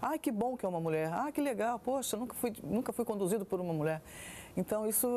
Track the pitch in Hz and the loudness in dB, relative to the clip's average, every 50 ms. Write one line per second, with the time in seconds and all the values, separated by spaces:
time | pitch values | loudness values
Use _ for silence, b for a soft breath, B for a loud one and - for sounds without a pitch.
0 | - 247 311 311 - 302 233 202 233 254 254 - - 185 180 165 165 165 156 156 | -2 -2 -2 0 0 0 0 2 0 0 0 0 -2 0 0 2 2 2 2 2
1 | 156 160 170 196 262 302 294 - 285 285 233 196 214 233 247 226 - 247 262 277 | 2 2 0 0 0 0 0 0 0 0 2 0 0 0 0 0 0 0 0 0
2 | 247 - - 208 254 240 - - - 240 214 - - 143 196 226 254 - 220 - | 0 0 -2 -2 -4 -4 -4 -2 -2 -2 -2 -2 -4 0 0 0 2 0 0 -2
3 | 233 - 214 202 196 175 208 226 202 - 202 180 180 175 165 151 147 156 160 160 | 0 0 0 2 2 2 2 2 0 0 0 0 0 0 0 2 2 2 0 0
4 | B B B B B B B B B B B - 185 - 214 214 220 220 214 - | B B B B B B B B B B B -2 0 0 0 0 2 2 2 2
5 | - 247 240 | 2 2 4